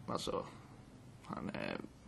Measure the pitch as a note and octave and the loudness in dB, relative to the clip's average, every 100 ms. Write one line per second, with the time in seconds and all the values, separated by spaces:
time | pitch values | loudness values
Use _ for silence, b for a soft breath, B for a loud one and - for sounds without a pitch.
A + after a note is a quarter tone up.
0 | - A#2 - - - b b b b - | 0 2 4 4 2 b b b b -12
1 | - - - - - - G#1 - - - | -12 -8 -2 0 2 2 4 2 -2 -8